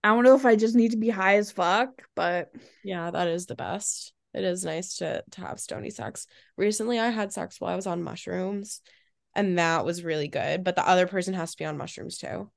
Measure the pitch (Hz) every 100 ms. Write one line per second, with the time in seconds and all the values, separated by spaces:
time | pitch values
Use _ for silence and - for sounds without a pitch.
0 | 208 226 247 269 262 214 220 233 226 226
1 | 220 196 190 202 208 - 175 202 262 -
2 | - - 175 175 160 - - _ 196 180
3 | 170 170 175 170 180 - - 185 - -
4 | - _ _ - 190 180 175 160 175 -
5 | 165 - - - 185 - - - - -
6 | - - - - _ - 208 214 226 240
7 | 233 220 202 202 180 - 180 180 196 175
8 | 165 175 180 180 185 202 208 - _ _
9 | _ _ _ - 202 175 165 165 139 175
10 | 170 156 147 139 139 160 185 180 - 185
11 | 180 190 185 185 165 - 156 147 - -
12 | - - - 180 208